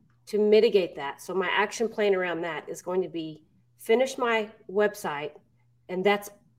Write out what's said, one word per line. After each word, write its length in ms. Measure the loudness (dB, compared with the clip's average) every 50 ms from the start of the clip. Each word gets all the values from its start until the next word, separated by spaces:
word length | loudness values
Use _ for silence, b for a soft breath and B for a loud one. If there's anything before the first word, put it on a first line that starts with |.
| _ _ _ _ _
to 100 | -4 0 2
mitigate 560 | 4 6 6 6 6 6 4 2 2 0 -4
that. 260 | -8 -8 -8 -10 -10
So 120 | -10 -6 -4
my 140 | -2 -2 0
action 360 | 2 0 0 0 0 -2 -4 -2
plan 240 | 0 0 2 2 2
around 260 | 2 0 -2 -4 -4
that 260 | -4 -6 -6 -8 -10 -10
is 120 | -14 -12 -8
going 180 | -4 -2 -2
to 80 | -2 -2
be 340 | -4 -8 -8 -8 -10 -14 _ _ _ _ _ _ _ _
finish 380 | 0 2 2 4 2 2 -2
my 320 | -2 -2 0 0 0 -2 -4 -10 -16 _ -4
website, 640 | 0 0 2 0 0 -4 -8 -6 -6 -6 -8 -10 -10 -14 _ _ _ _ _ _ _ _ _ -8
and 140 | -4 0 2
that's, 240 | 2 2 2 0 -8 -18 _ _ _ _